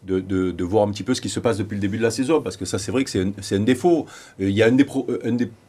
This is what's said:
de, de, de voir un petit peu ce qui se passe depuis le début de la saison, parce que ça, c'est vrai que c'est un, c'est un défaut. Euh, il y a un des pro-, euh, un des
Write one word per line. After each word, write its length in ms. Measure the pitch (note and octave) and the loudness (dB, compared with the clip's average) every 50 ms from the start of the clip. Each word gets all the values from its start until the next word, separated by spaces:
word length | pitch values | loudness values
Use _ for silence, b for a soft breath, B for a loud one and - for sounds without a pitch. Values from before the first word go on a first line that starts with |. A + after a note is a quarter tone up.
| - | -4
de, 140 | F#2+ F#2 F#2+ | -2 -2 -2
de, 320 | F#2 G2 G2 F#2 F#2 F2+ | -2 0 0 0 0 0
de 120 | E2+ F2 F#2 | -2 -4 -4
voir 240 | F2 G2 A2 G#2 | 0 2 2 2
un 40 | G#2 | 2
petit 120 | G2+ G2 F#2 | 0 -6 -2
peu 100 | - B2+ | -2 -2
ce 80 | - | -2
qui 80 | - G#2+ | -2 -6
se 100 | - G#2+ | -6 0
passe 180 | - A#2 A2+ | 0 0 0
depuis 180 | F#2+ A2 G2+ G#2 | 0 -4 -6 -4
le 60 | G2+ | -4
début 160 | G2+ G2 G2+ | -2 -2 -2
de 60 | A2+ A2+ | 0 -2
la 80 | A#2 | -2
saison, 300 | A2+ - C3 C3 D#3+ D3 | 0 -2 0 2 0 0
parce 160 | - G2+ - | 0 -4 -8
que 80 | - F#2+ | -8 -8
ça, 120 | - - | -6 -6
c'est 140 | G2 - - | -6 -4 -2
vrai 120 | F#2+ B2+ C3+ | -2 -2 -2
que 60 | - | 0
c'est 120 | - G2+ | -2 -2
un, 100 | F#2+ F#2+ G2 - | -2 -2 -4 -8
c'est 140 | G2 - G#2+ | -4 -2 0
un 60 | G2 | 2
défaut. 440 | G#2+ B2+ B2+ B2+ - F3 E3+ D3+ - B B B B B B - | 2 2 2 4 4 4 4 4 0 B B B B B B -4
Euh, 80 | F#2+ G2 | -2 0
il 60 | G2 | 4
y 60 | G#2 A2 | 4 4
a 40 | |
un 40 | A2+ | 6
des 120 | B2 C3 C#3 | 6 6 4
pro-, 220 | C3 - C3+ B2+ - | 2 2 -4 -4 -2
euh, 100 | B2 - - | -4 -4 -2
un 60 | A#2 A#2 | -2 0
des 160 | A#2+ B2 A#2 - _ _ | 0 -2 -4 -6 _ _